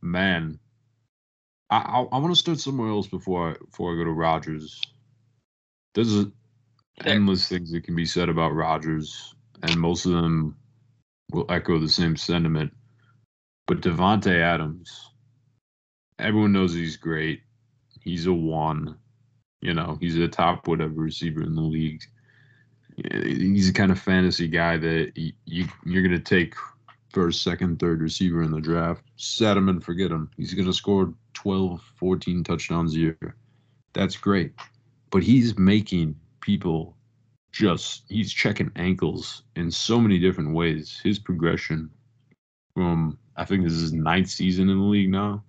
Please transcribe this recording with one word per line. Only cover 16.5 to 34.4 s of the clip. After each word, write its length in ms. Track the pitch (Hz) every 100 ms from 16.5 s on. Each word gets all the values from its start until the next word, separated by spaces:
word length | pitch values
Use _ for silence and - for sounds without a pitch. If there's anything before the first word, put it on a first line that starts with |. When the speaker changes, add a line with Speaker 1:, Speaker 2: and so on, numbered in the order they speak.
Speaker 1:
knows 200 | 98 92
he's 240 | 85 82 76
great. 460 | 80 80 78 - _ _ _ _ _ -
He's 260 | - 85 85
a 60 |
one. 640 | 87 80 78 78 78 78 76 _ _ _ _ _ _
You 140 | 87
know, 240 | 85 85 80
he's 160 | 87 82
a 120 | 85
top 400 | - 85 87 -
whatever 260 | 82 80
receiver 480 | 78 80 78 85 78
in 140 | 82 80
the 60 |
league. 400 | 80 78 80 78 - _ _ _ _ _ _ _ _ -
Yeah, 280 | 50 -
he's 420 | 55 71 92 101 92
the 60 |
kind 180 | 90 98
of 80 | 92
fantasy 480 | - 95 92 87 85
guy 300 | 85 85 85
that 360 | 82 80 78 -
y-, 160 | 80 - -
you, 200 | 82 85 -
you're 180 | - 90
gonna 180 | 92 87
take 340 | - 98 80 - - - _ - _
first, 300 | - 87 85
second, 360 | - 85 92 82
third 240 | 87 82
receiver 400 | 80 - 92 82
in 80 | 80
the 100 | 78
draft, 420 | 78 85 82 85 _ _
set 400 | - - 110 98
him 140 | 95
and 120 | 90
forget 280 | 80 85 95
him. 200 | 82 78 -
He's 160 | -
gonna 180 | 90 92
score 400 | 92 - 98 92 82 _
twelve, 500 | - 101 95 95 87 - _
fourteen 480 | 90 92 85 87
touchdowns 500 | 82 85 - 85 85
a 40 | 78
year. 380 | 80 80 - - _ _ _ _ _
That's 220 | - 95 -
great. 360 | - 98